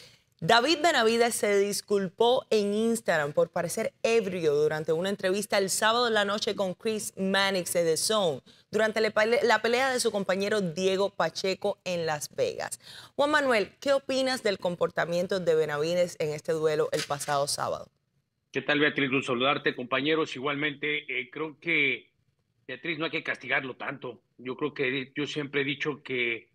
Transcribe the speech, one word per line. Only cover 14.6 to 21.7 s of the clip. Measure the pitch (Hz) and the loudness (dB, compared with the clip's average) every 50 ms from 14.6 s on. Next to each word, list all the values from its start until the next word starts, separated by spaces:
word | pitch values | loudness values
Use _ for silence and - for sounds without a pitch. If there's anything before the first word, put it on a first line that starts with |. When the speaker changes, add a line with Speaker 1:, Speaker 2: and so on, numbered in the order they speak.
| - 180 175 - 170 165 - 165 151 160 170 175 185 185 202 190 | -2 -4 -2 -2 -2 -2 0 -2 -2 0 0 -2 0 0 -2 0
Speaker 1:
de | 175 170 160 | 2 2 4
Benavides | 156 156 151 147 147 151 165 175 180 175 175 - - | 4 2 2 0 -2 -2 0 2 2 0 0 -2 -4
en | 165 151 147 | -4 -4 -4
este | 151 - - | -4 -4 -2
duelo | 165 160 156 156 151 151 180 - | 0 2 2 2 2 2 0 0
el | - 156 147 | 0 -2 -2
pasado | - 147 143 - - 147 139 143 | -2 -4 -4 -2 0 0 0 0
sábado? | 143 - - 139 107 80 76 - - _ _ _ _ _ _ _ _ _ _ _ _ | 0 -2 -2 -2 -2 -4 -6 -8 -12 _ _ _ _ _ _ _ _ _ _ _ _
Speaker 2:
¿Qué | - 139 | -6 -4
tal, | 131 - 147 143 | -2 0 2 2
Beatriz? | 151 147 - 143 139 131 | 2 2 2 0 0 0
Un | 127 139 | 0 -2
saludarte, | 120 - 127 120 127 139 147 139 - 160 - | -2 -2 -2 0 0 0 0 0 -2 -2 -4
compañeros. | - 123 113 131 131 135 151 160 160 156 - - | -4 -4 -4 -2 -2 0 0 0 0 0 -2 -6
Igualmente, | 131 123 147 143 139 151 151 139 139 147 151 147 151 - - 131 127 | -6 -4 -4 -4 -2 -4 -4 -4 -4 -4 -4 -4 -4 -6 -6 -6 -8
eh, | 127 127 | -8 -8
creo | - 147 156 160 156 _ | -8 -8 -8 -8 -10 _
que, | - 170 | -4 0